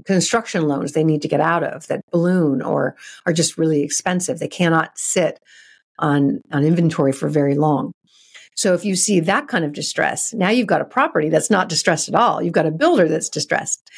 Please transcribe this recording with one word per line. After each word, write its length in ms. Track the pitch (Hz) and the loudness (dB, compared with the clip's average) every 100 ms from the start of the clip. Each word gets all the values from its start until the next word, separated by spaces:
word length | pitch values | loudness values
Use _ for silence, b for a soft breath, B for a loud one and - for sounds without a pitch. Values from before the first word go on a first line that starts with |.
| - | -2
construction 640 | 190 - 233 226 185 151 | 0 2 -2 -2 -2 0
loans 240 | 139 139 | -2 -2
they 140 | 160 160 | 0 2
need 160 | 151 | 0
to 80 | 156 | 0
get 100 | 147 | 0
out 240 | 156 170 | 2 0
of 240 | 147 - - | -2 -8 -8
that 140 | 147 - | -8 -2
balloon 500 | 175 175 185 156 135 | 0 2 2 2 0
or 360 | - 151 143 - B B - | -2 -2 -2 -6 B B -2
are 60 | |
just 260 | 165 160 - | 0 -2 0
really 260 | 160 151 | 0 0
expensive. 560 | 147 - 185 180 180 165 | -2 -4 -2 -2 -4 -6
They 100 | 156 | -8
cannot 480 | - 170 165 - - | 0 2 2 0 -8
sit 420 | - 196 160 - b b b b _ - | -4 0 0 -4 b b b b _ -4
on, 420 | 156 143 139 139 - | 0 2 2 -2 -4
on 140 | 147 151 | 0 2
inventory 480 | 175 165 - 135 | 4 2 2 0
for 160 | 135 147 | 0 -2
very 260 | 151 139 139 | 0 2 2
long. 380 | 156 139 143 - _ B B B B - | 2 0 -2 -12 _ B B B B -4
So 160 | 202 | 0
if 100 | 175 | 0
you 140 | 208 185 | 0 -2
see 240 | - 190 | 2 2
that 260 | 160 233 294 | 2 0 -2
kind 160 | 208 | -2
of 80 | 151 | -2
distress, 640 | 147 156 - - - - | -4 -6 -2 -2 -2 -6
now 160 | 226 185 | -2 2
you've 180 | 240 190 | 2 2
got 140 | 160 | 0
a 40 | 147 | 0
property 440 | - 311 - 156 | 0 0 0 2
that's 200 | 160 - | 0 2
not 200 | 202 185 | 0 2
distressed 400 | 160 - 156 - | 0 0 0 0
at 60 | 185 | 2
all. 260 | 233 - | 2 0
You've 100 | 175 | -2
got 140 | 170 160 | 0 0
a 60 | |
builder 360 | 160 320 302 165 | 0 2 4 2
that's 220 | 160 - | 2 -4
distressed. 600 | 156 - - - - _ | -8 -4 -4 -4 -10 _